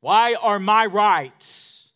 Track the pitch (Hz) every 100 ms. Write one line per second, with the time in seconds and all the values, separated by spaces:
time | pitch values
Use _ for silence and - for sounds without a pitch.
0 | 131 202 233 233 226 202 190 214 220 190
1 | 208 175 135 _ - - - - -